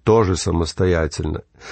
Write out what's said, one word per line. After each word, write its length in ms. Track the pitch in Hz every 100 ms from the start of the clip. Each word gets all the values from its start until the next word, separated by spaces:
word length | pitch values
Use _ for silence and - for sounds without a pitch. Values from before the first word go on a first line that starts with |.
тоже 320 | 107 113 95 87
самостоятельно. 1040 | 92 85 80 - 92 85 78 - 78 82 - _ -